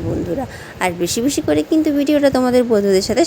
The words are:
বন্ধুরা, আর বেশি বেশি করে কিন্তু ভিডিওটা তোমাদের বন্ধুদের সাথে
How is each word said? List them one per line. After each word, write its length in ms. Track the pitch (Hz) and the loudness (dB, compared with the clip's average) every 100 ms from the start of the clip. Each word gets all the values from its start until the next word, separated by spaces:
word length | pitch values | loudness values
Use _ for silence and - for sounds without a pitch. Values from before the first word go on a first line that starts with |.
| 165 | -2
বন্ধুরা, 360 | 170 170 208 247 - - - | -4 -4 -6 -6 -12 -18 -4
আর 80 | 185 175 | -4 -2
বেশি 180 | 175 233 262 | -4 -2 -2
বেশি 140 | 302 302 | -2 0
করে 120 | 302 302 | -2 2
কিন্তু 180 | 320 311 285 | 0 2 0
ভিডিওটা 300 | 277 294 277 262 | 2 2 2 2
তোমাদের 260 | 254 247 240 | 2 2 2
বন্ধুদের 320 | 214 202 190 196 | 2 4 2 2
সাথে 160 | 220 | 0